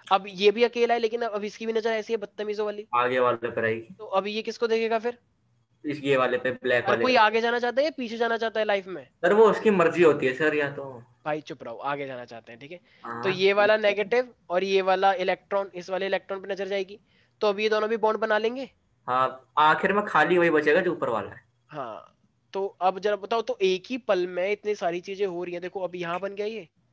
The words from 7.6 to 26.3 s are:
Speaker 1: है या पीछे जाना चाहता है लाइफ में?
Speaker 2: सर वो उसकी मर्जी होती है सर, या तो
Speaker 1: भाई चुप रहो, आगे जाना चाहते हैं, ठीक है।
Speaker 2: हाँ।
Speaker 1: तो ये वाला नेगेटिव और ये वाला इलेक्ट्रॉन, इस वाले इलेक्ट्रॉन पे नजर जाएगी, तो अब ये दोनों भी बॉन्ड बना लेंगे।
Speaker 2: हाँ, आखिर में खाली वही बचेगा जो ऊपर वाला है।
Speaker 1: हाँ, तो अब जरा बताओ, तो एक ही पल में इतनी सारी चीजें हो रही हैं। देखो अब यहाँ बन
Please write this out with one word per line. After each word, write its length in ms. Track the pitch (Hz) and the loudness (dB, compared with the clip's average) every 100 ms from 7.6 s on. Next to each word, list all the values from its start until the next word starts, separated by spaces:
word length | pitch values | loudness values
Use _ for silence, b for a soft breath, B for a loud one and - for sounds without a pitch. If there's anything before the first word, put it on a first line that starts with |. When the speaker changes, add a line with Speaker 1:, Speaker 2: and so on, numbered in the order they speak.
| 240 233 | -2 0
Speaker 1:
है 40 | 311 | 0
या 60 | 269 | -2
पीछे 200 | 233 226 | -8 -2
जाना 200 | 233 226 | -2 -2
चाहता 220 | 226 220 | -2 -2
है 60 | 214 | 0
लाइफ 220 | 202 185 | 0 -4
में? 180 | 170 127 | -12 -14
Speaker 2:
सर 280 | _ 180 | _ 2
वो 100 | 208 | 6
उसकी 260 | 220 180 214 | 6 6 4
मर्जी 340 | 185 165 160 | 4 4 6
होती 220 | 165 139 131 | 6 6 0
है 80 | |
सर, 220 | 131 156 147 | 0 0 0
या 160 | 139 | -2
तो 320 | 139 139 120 127 _ 156 | -6 -12 -14 -20 _ -8
Speaker 1:
भाई 160 | 156 | -8
चुप 220 | - 139 | -8 -14
रहो, 140 | 123 110 | -14 -10
आगे 300 | 135 143 135 | -6 -6 -8
जाना 180 | 127 120 | -12 -14
चाहते 260 | 117 113 | -18 -18
हैं, 100 | 117 | -20
ठीक 100 | 143 | -18
है। 80 | 175 b b | -20 b b
Speaker 2:
हाँ। 200 | 233 233 | -12 -4
Speaker 1:
तो 60 | 202 | -4
ये 240 | 185 196 | 2 4
वाला 240 | 202 208 220 | 4 4 4
नेगेटिव 560 | 208 202 196 240 247 - - | 2 0 0 0 -2 -8 -4
और 140 | 180 | -2
ये 180 | 196 190 | 2 2
वाला 320 | 190 185 196 | 2 4 2
इलेक्ट्रॉन, 580 | 190 185 180 - 202 196 180 | 2 0 -4 -4 -4 -4 -10
इस 140 | 175 | -8
वाले 160 | 185 190 | -4 -2
इलेक्ट्रॉन 360 | 190 - 196 | -4 -4 -10
पे 60 | 196 | -8
नजर 200 | 190 196 | -8 -4
जाएगी, 320 | 196 190 202 _ _ _ _ | -6 -6 -12 _ _ _ _
तो 60 | 214 | -2
अब 120 | 202 | 0
ये 100 | 214 | 0
दोनों 200 | 214 214 | 0 0
भी 80 | 226 | 0
बॉन्ड 220 | 214 220 | 0 0
बना 180 | 220 214 | 0 0
लेंगे। 340 | 226 254 254 _ _ _ - | 0 -4 -10 _ _ _ -2
Speaker 2:
हाँ, 420 | 127 131 - _ 147 | 0 0 -2 _ 2
आखिर 360 | 156 160 190 | 4 4 2
में 120 | 202 208 | 0 2
खाली 320 | 160 156 180 | 2 4 4
वही 120 | 170 | 4
बचेगा 320 | 156 147 165 | 4 4 2
जो 100 | 180 | 2
ऊपर 180 | 156 131 | -2 -2
वाला 220 | 110 101 | -4 -6
है। 120 | - _ _ _ | -12 _ _ _
Speaker 1:
हाँ, 500 | 151 120 98 - _ _ _ _ | -12 -10 -12 -16 _ _ _ _
तो 240 | 196 196 - | -6 -6 -2
अब 180 | 180 190 | -2 0
जरा 160 | 208 202 | -2 -2
बताओ, 260 | 196 233 | -2 -2
तो 160 | 220 240 | -2 0
एक 220 | 190 185 - | 0 0 -4
ही 80 | 247 | -6
पल 300 | - 190 180 | -2 -2 -2
में 240 | 180 190 | -4 -4
इतनी 240 | 208 208 208 | -4 -4 -4
सारी 240 | 180 175 | -4 -4
चीजें 280 | 190 196 196 | -8 -6 -4
हो 160 | 175 | -4
रही 100 | 180 | -8
हैं। 80 | 175 | -8
देखो 180 | 180 190 | -10 -8
अब 160 | 180 180 | -8 -6
यहाँ 240 | 170 175 | -6 -6
बन 160 | 196 | -6